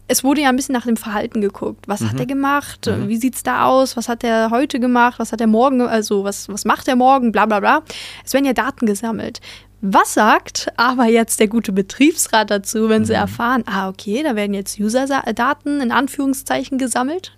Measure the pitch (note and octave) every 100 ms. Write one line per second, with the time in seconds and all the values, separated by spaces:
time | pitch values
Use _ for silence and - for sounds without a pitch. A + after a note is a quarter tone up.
0 | - B3+ C4 D4 C#4+ B3+ C#4 B3+ A#3+ A3+
1 | A3+ G#3 A#3 A3+ G3+ - A3 G#3+ - G3+
2 | A2 B2 B3 C#4 C#4 C#4+ C#4 - - G#3+
3 | G3+ A3+ B3+ - - B3 B3+ C4 C4 -
4 | A3+ A#3 A#3+ A3+ A3+ A#3 D4 C4+ B3 A#3+
5 | A#3+ - A3+ A3+ A3+ A3 C4 C4 A#3+ A3+
6 | G#3 G3+ G3 G3+ - G3+ G#3+ D4 - B3+
7 | B3+ C4+ A#3+ G#3 G#3+ G#3 G#3 C#4+ - -
8 | - - - C4 C#4 A#3+ A3+ - A3+ G3+
9 | A3+ A3+ A3 A#3+ - - - _ G3 A#3+
10 | G#4+ - G#3+ D#4 - - - - A#3 B3+
11 | A3+ A3+ A3+ - A3+ A3+ A3 G3 G3 -
12 | C#4+ - - A3 G#3+ G3+ G3 A3 A3 A3
13 | G#3+ A3 G3+ D3 A#3+ B3+ A3+ G3 F#3+ F#3+
14 | - A3 D#4 G#3+ G3+ G3 G3 - G#3 B3
15 | C4+ C4+ - G#3+ A#3+ D4 C#4+ C#4+ B3 A#3
16 | C4+ - C#4 C4 - C4 C4+ C4 C4 A#3+
17 | B3+ F4 -